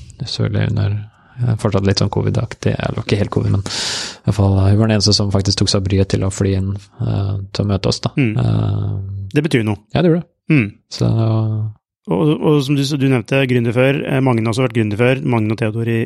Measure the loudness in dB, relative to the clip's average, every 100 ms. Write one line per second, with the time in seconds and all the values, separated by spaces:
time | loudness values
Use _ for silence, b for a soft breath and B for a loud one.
0 | B -12 -8 -4 -2 0 0 0 0 -2
1 | -8 _ _ -4 -2 0 0 2 2 2
2 | 0 0 -2 -2 -4 -4 -4 -2 -4 -4
3 | -2 -2 0 -2 0 -2 -2 -6 -6 -8
4 | -10 -6 -4 2 2 4 4 4 4 2
5 | 2 2 2 0 0 0 0 0 0 2
6 | 2 0 -2 -2 0 0 -2 -6 -10 -6
7 | -2 -2 -2 -4 -6 -4 0 0 0 -2
8 | -4 -2 0 0 0 0 0 -2 -2 -6
9 | -6 -8 -4 -2 0 0 0 -2 _ 0
10 | 2 2 -2 _ 0 2 2 -6 -14 -2
11 | 0 2 2 0 0 -2 -4 -8 _ _
12 | -4 0 2 2 2 2 2 0 0 0
13 | 2 2 0 0 2 2 2 2 2 2
14 | 0 0 2 2 0 0 0 0 0 2
15 | 2 2 0 0 0 0 -2 -2 -2 -2